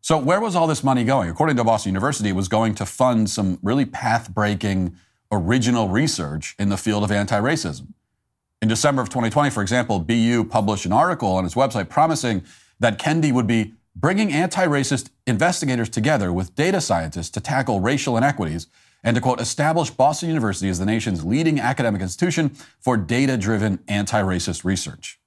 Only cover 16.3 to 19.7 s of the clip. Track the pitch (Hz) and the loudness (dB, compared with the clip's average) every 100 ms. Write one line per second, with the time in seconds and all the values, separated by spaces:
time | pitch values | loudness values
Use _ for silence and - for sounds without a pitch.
16.3 | 87 92 - 165 196 - 85 80 85 82 | -2 -4 -2 0 0 0 -2 -2 -8 -8
17.3 | - - 135 127 104 101 143 139 117 139 | -8 -4 -2 0 0 0 0 0 0 0
18.3 | 139 85 80 - _ _ _ - 117 127 | 0 -4 -6 -10 _ _ _ -2 0 0
19.3 | 120 117 - 151 | -2 -4 0 0